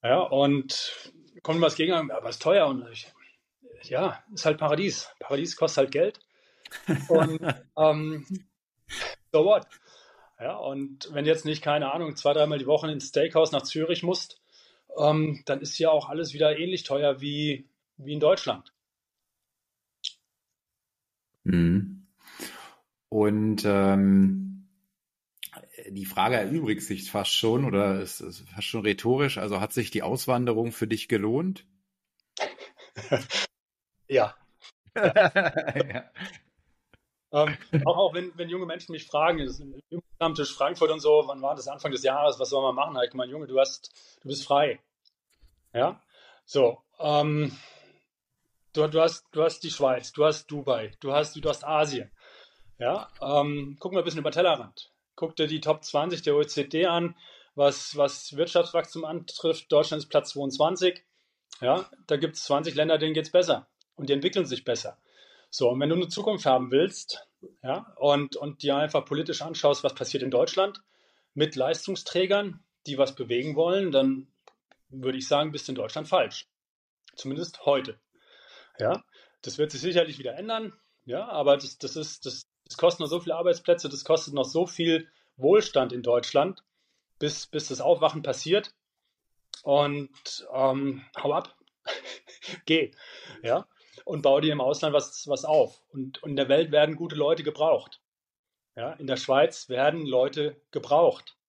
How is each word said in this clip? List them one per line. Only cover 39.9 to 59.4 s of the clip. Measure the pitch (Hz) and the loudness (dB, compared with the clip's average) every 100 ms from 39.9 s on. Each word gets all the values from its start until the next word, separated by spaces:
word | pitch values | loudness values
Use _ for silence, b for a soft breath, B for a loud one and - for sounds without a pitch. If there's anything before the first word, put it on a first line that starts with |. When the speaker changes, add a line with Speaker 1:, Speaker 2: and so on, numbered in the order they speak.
| 170 _ - | -14 _ -4
Speaker 1:
Stammtisch | 165 151 143 | -2 -2 -6
Frankfurt | - 139 170 156 | -2 -2 2 0
und | 156 | 2
so, | 147 151 139 | 6 6 4
„Wann | 139 | -4
war | 135 | -4
das | 151 127 | -4 -8
Anfang | 143 151 | -8 -6
des | 127 | -2
Jahres? | 131 135 147 123 | 0 2 2 2
Was | 127 | -2
soll | 139 | 0
man | 135 | 0
machen?“ | 127 143 127 | 0 -4 -2
Hab | |
ich | 123 | -4
gemeint, | 131 123 | -4 -8
„Junge, | 135 131 | -8 -2
du | 131 | 2
hast, | 139 - - b b b | 2 0 -18 b b b
du | 131 | -12
bist | 139 - | -10 0
frei.“ | 143 147 113 _ _ _ _ _ _ - _ _ | 2 2 -2 _ _ _ _ _ _ -20 _ _
Ja? | 120 143 196 _ b b b _ | -2 -2 -2 _ b b b _
So, | 143 123 - _ _ | 2 4 2 _ _
ähm, | 151 147 151 151 147 B B B B B B _ _ _ _ _ _ | 0 2 2 0 -2 B B B B B B _ _ _ _ _ _
du, | - 151 | -2 0
du | 156 | 4
hast, | 165 165 _ | 2 0 _
du | 151 | 0
hast | 160 156 | 0 0
die | 170 | -10
Schweiz, | - 139 123 - | 0 0 0 -4
du | - | 2
hast | 151 151 - | 2 2 -8
Dubai, | 147 135 120 107 - | -8 -2 -4 -4 -10
du | 139 | -2
hast | 143 151 | -2 -2
Südostasien. | 151 151 139 147 156 151 131 104 b b b b b b - | -4 -4 -4 -2 0 0 -2 -10 b b b b b b -6
Ja? | 120 190 214 - | -2 -2 -6 -10
Ähm, | 135 143 147 147 139 139 | 0 0 0 -4 -8 -10
guck | 185 | -4
mal | 185 | -2
ein | |
bisschen | 165 156 | -2 -2
über | 147 | -4
den | 151 | 2
Tellerrand. | 180 147 104 - - _ _ | 2 2 -4 -18 -20 _ _
Guck | - 165 - | -8 -8 -2
dir | 156 | -2
die | 156 | -2
Top | 151 151 | 0 -2
zwanzig | - 143 165 175 | 0 -2 -2 -2
der | 151 | 0
O | 147 | 2
E | 151 | 2
C | - | -2
D | 139 156 180 | -4 0 0
an, | 170 170 170 B B B | 0 -2 -8 B B B
was, | - 143 135 - | 2 2 2 -10
was | 143 139 - - 143 | 0 0 0 -14 -4
Wirtschaftswachstum | 170 175 170 170 156 170 | 0 0 2 -2 -4 -8
antrifft. | 156 170 175 - | -8 -10 -10 -4